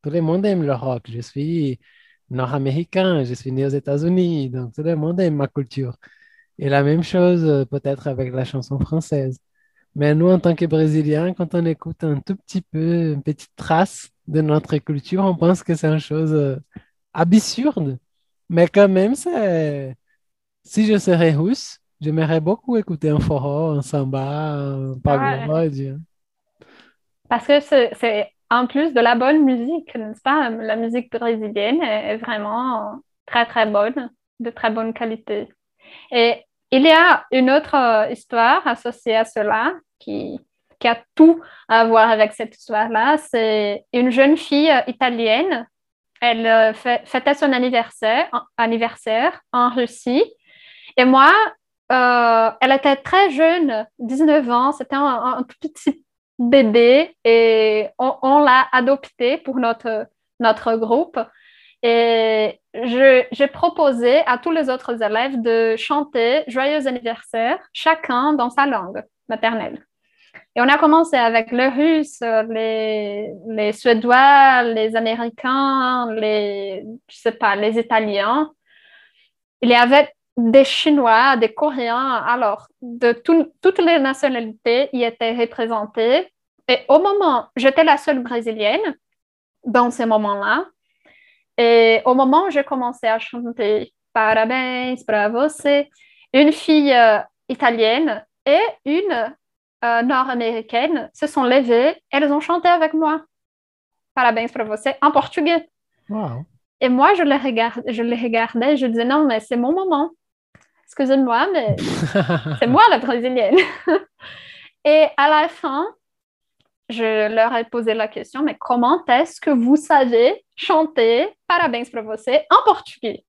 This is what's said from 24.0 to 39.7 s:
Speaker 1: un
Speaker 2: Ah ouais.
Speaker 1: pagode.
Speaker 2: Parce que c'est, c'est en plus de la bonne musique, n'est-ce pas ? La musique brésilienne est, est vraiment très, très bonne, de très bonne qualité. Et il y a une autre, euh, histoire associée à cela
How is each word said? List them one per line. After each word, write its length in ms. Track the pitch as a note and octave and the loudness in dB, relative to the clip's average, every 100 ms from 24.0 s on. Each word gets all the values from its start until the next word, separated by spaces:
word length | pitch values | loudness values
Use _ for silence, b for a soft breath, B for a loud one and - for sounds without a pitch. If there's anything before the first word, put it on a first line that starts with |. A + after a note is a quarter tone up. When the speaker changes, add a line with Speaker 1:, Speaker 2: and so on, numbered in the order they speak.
| C3+ C3+ C3+ D3 D#3 | -4 -6 -6 -6 -6
Speaker 1:
un 400 | C#3+ C#3 C3+ C3+ C3 D3 | -6 -8 -8 -8 -6 -2
Speaker 2:
Ah 120 | C#3 | 0
ouais. 300 | C#3 C3+ C#3 | -2 -4 -4
Speaker 1:
pagode. 520 | D#3+ E3 C3+ C3+ C#3+ E3 _ _ _ _ _ b b b b _ _ _ | -2 -2 -4 -10 -12 -18 _ _ _ _ _ b b b b _ _ _
Speaker 2:
Parce 180 | A#3+ - | -6 0
que 120 | C#4+ | 0
c'est, 320 | C#4+ C#4 A#3 A3+ | 2 0 0 -2
c'est 320 | A#3 G#3 G3+ _ _ | -4 -2 -6 _ _
en 180 | A#3+ B3 | -2 0
plus 260 | C#4 D#4+ | -2 -2
de 60 | C4 | 2
la 160 | A#3 A#3+ | 2 2
bonne 280 | C4 D4+ C4+ | 2 2 2
musique, 500 | B3+ A#3+ E4 D#4+ A#3+ | 0 -4 -8 -8 -14
n'est-ce 260 | G#3+ A3+ | -12 -8
pas ? 280 | C4 D4+ B3+ | -2 -2 -2
La 260 | A3+ A3 A3 | -6 -6 -4
musique 360 | A#3 A#3+ A#3+ | -4 -6 -6
brésilienne 680 | A#3 A#3 A3 G#3+ G#3+ G#3 D4+ | -6 -4 -4 -6 -4 -2 -2
est, 320 | C#4 G#3+ G#3 | -2 -4 -6
est 40 | G#3+ | -8
vraiment 840 | A3+ G#3+ G#3 A3+ C4 A3+ G#3 B3 _ _ - | -6 -8 -6 -6 -4 -6 -8 -14 _ _ -6
très, 200 | A#3+ A#3 | -4 -2
très 200 | A#3 A3 | -2 0
bonne, 440 | G3+ G#3+ C4 A#3+ _ _ _ | 0 -2 -4 -12 _ _ _
de 100 | A#3 | -14
très 200 | - A3+ | -6 -4
bonne 240 | A3 A3+ | -4 -8
qualité. 560 | A3+ A#3 A3+ - G#3 - _ _ _ B B B | -8 -8 -10 -8 -10 -10 _ _ _ B B B
Et 320 | B3 A#3 - _ _ _ | 0 0 0 _ _ _
il 120 | C4 | 2
y 80 | D#4 | 6
a 340 | D#4+ F4 D4 - | 6 6 2 0
une 180 | B3+ B3+ | 0 2
autre, 260 | C#4+ D#4 C#4+ | 0 0 0
euh, 360 | A#3+ A3 G#3+ | 2 0 -2
histoire 540 | A#3+ _ A#3+ A#3 E4 C#4+ | -6 _ 0 2 2 0
associée 480 | A#3+ A#3+ A#3+ B3 A3 | -4 -8 -8 -2 -2
à 100 | A3 | -2
cela 480 | A3+ G#3 A3 C4+ | -4 -2 -2 -4